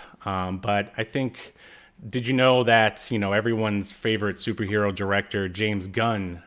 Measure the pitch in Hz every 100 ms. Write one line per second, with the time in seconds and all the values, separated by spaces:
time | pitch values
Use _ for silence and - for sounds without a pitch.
0 | - - - 95 92 92 101 101 101 -
1 | 110 139 131 - - _ - - - _
2 | 110 127 117 131 127 127 117 117 110 -
3 | - 117 101 101 110 113 107 104 101 -
4 | 113 110 104 90 - 104 101 104 101 95
5 | 98 101 98 104 95 90 107 101 92 95
6 | 113 110 92 87